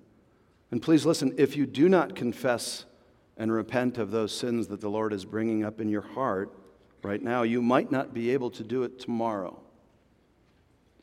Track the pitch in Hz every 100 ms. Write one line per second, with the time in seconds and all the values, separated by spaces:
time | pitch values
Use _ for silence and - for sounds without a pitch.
0 | - _ _ _ _ _ - 117 - 156
1 | 147 143 135 143 135 143 123 107 175 185
2 | 139 - 120 113 131 117 - - - _
3 | _ _ _ - 110 113 101 123 123 117
4 | 101 113 107 - 123 117 98 98 104 107
5 | 110 101 92 107 113 110 107 110 107 104
6 | 98 123 131 95 104 - - - _ _
7 | 98 104 117 123 117 120 120 135 123 131
8 | - 117 117 131 123 - 107 127 120 123
9 | - 113 117 101 90 - - _ _ _
10 | _ _ _ _ _ _ _ _ _ _